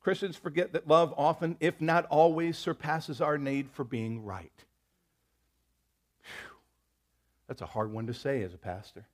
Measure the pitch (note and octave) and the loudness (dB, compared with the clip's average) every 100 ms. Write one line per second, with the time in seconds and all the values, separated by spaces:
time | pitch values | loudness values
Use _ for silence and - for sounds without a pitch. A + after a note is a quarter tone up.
0 | - F#3 G3 D#3+ E3+ D3+ F3+ D3+ D3 D#3+ | 0 -2 -4 -8 -4 -2 0 -4 6 6
1 | E3 - D3 D#3+ E3 E3+ E3 - D#3+ E3+ | 6 2 0 2 -4 0 0 2 2 2
2 | E3+ D3 E3 D#3+ E3+ D#3+ - D#3+ D3+ D#3+ | 4 6 6 6 -2 -2 -6 -4 -2 -4
3 | D#3 A#2+ D#3 D3 C#3 C#3 C#3 - B2 A#2+ | -4 -2 0 0 0 -2 -4 -8 -6 -4
4 | A2+ A2+ G#2 F#2 E2 _ _ _ _ _ | -4 -6 -8 -12 -12 _ _ _ _ _
5 | _ _ _ _ _ _ _ _ _ _ | _ _ _ _ _ _ _ _ _ _
6 | _ _ - - - - _ _ _ _ | _ _ -18 -16 -16 -20 _ _ _ _
7 | _ _ _ _ - A#2 D#2 - G#2+ A2 | _ _ _ _ -16 -12 -8 -4 -4 -4
8 | A2+ A#2+ C3+ C3+ F#2 F2+ F#2+ F#2 - F#2+ | -6 -4 -2 -2 -4 -8 -10 -10 -12 -20
9 | - | -20